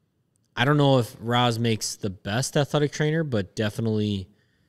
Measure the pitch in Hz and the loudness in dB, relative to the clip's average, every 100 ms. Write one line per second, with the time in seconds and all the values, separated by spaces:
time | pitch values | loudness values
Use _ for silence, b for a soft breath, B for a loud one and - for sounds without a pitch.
0 | _ _ _ _ _ - 127 147 143 135 | _ _ _ _ _ 0 2 4 4 4
1 | 110 - 113 120 123 113 117 110 - - | 2 -6 -2 0 2 0 0 0 -4 -6
2 | 107 95 98 107 127 156 143 151 147 - | -8 -8 -6 -4 -2 -2 0 0 -2 0
3 | 151 160 156 117 92 - 107 - 113 110 | -2 0 -2 -2 -4 -4 -4 -2 -2 0
4 | 104 101 92 _ _ _ | -2 -2 -6 _ _ _